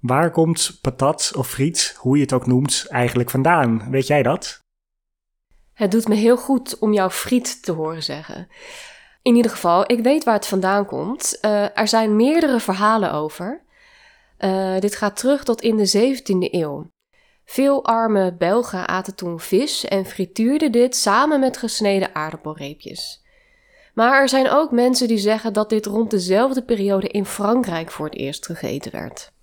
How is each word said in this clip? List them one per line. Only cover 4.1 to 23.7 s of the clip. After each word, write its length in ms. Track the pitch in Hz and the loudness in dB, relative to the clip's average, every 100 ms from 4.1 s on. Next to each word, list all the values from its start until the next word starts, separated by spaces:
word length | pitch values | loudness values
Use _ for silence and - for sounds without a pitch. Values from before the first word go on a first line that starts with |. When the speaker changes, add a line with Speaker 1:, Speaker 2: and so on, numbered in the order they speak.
| 147 | 2
Speaker 1:
dat? 380 | 123 165 - - _ _ _ _ _ _ _ _ _ _ _ | 2 -2 -6 -16 _ _ _ _ _ _ _ _ _ _ _
Speaker 2:
Het 180 | _ 202 | _ 0
doet 180 | 220 220 | 0 2
me 60 | |
heel 220 | 214 226 240 | 2 4 2
goed 420 | - 269 262 - | 2 -2 -2 -4
om 140 | 220 | 0
jou 180 | 208 185 | 2 0
friet 540 | - - 254 247 - | -2 0 0 0 -10
te 80 | - | -6
horen 300 | 165 156 165 | -4 -4 -6
zeggen. 460 | 151 143 156 - 175 - - - - - - _ | -8 -10 -12 -14 -14 -20 -20 -20 -20 -20 -20 _
In 140 | - 240 | 2 4
ieder 140 | 226 | 4
geval, 400 | - 175 175 - | 0 2 2 2
ik 120 | 240 | 2
weet 220 | 233 302 | 2 2
waar 100 | 302 | 2
het 120 | 208 - | 0 0
vandaan 400 | 196 185 202 202 | -2 0 0 -2
komt. 520 | - 160 277 - - | -4 -6 -6 -6 -2
Eh, 380 | 214 208 208 - | 0 0 0 -2
er 100 | 214 | 0
zijn 280 | 226 220 214 | 2 2 4
meerdere 440 | 247 320 311 240 | 4 4 2 0
verhalen 520 | - 190 208 220 185 | 0 0 2 2 0
over. 500 | 151 156 - 180 302 _ _ _ _ _ _ _ _ | -2 -6 -8 -10 -12 _ _ _ _ _ _ _ _
Eh, 400 | 196 190 190 190 | -2 -2 0 0
dit 180 | 202 - | -2 -2
gaat 200 | 208 202 | -4 -2
terug 280 | 247 285 | 0 0
tot 160 | 277 226 | 0 -2
in 160 | - 220 | 0 2
de 100 | 196 | 2
zeventiende 680 | 196 247 262 - 185 180 | 4 2 0 -2 0 0
eeuw. 360 | 180 156 143 156 _ _ _ _ _ | -2 -4 -6 -14 _ _ _ _ _
Veel 400 | _ - 277 277 | _ 0 2 2
arme 500 | - 226 226 208 185 | 2 0 2 2 2
Belgen 540 | 175 175 220 240 190 - | 0 0 2 0 -6 -4
aten 260 | 185 190 | -4 -6
toen 260 | 190 180 165 | -10 -8 -8
vis 440 | - 190 294 - | 0 0 0 -4
en 220 | - 196 185 | -2 -2 -4
frituurden 680 | - 185 - 226 294 302 | -6 -6 0 0 2 2
dit 240 | 233 247 - | 4 2 2
samen 440 | - 208 294 294 | 2 2 4 2
met 160 | 262 262 | 0 -2
gesneden 580 | 226 - 208 196 190 | -6 -2 0 2 0
aardappelreepjes. 1120 | - 156 156 151 156 143 151 - - - - _ _ _ _ _ | -4 -8 -8 -12 -12 -12 -14 -18 -14 -14 -16 _ _ _ _ _